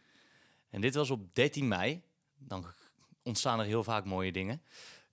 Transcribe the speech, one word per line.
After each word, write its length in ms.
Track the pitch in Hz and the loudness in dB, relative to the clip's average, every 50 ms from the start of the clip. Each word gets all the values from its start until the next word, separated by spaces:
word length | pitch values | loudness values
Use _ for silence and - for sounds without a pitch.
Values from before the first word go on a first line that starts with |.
| _ _ _ - _ _ _ _ _ _ _ _ _ _ | _ _ _ -20 _ _ _ _ _ _ _ _ _ _
En 120 | - 98 | -4 0
dit 140 | 104 135 131 | 0 2 2
was 140 | 147 147 123 | 2 2 2
op 260 | 135 113 95 87 - | 0 -4 -4 -2 2
dertien 320 | - 131 147 - 147 139 | 4 4 4 2 2 0
mei. 340 | 120 98 90 95 123 156 180 - _ _ _ _ _ _ | 2 2 2 2 0 -2 -4 -8 _ _ _ _ _ _
Dan 260 | - 135 - 95 92 85 | -20 -14 -10 -10 -8 -10
g-, 260 | 87 - - - - _ _ _ _ - _ - | -10 -14 -20 -20 -20 _ _ _ _ -20 _ -6
ontstaan 360 | 127 110 - - 135 117 113 | -4 -2 0 2 2 2 2
er 60 | 107 | 2
heel 180 | 104 107 113 104 | 2 2 0 2
vaak 220 | 113 113 107 92 | 2 0 0 0
mooie 260 | 98 95 92 92 95 | 0 0 0 0 0
dingen. 300 | 87 95 92 101 127 165 - _ - - - - - - - _ | 0 -2 -2 -2 -4 -6 -8 _ -20 -20 -20 -20 -20 -20 -20 _